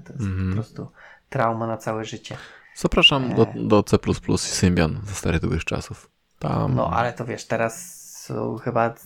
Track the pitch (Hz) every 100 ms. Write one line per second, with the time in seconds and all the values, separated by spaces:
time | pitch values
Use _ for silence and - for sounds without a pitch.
0 | - - 101 95 95 95 113 - 98 -
1 | - - _ 123 117 113 113 110 - 110
2 | 110 110 - - - - - - - -
3 | - 143 127 107 110 113 110 107 98 104
4 | - 92 - - - - 95 87 80 101
5 | - - - 82 87 80 - - - -
6 | - _ _ _ 147 123 110 127 117 113
7 | 120 - 117 104 - 113 113 - - -
8 | - - - 120 117 113 123 117 117 -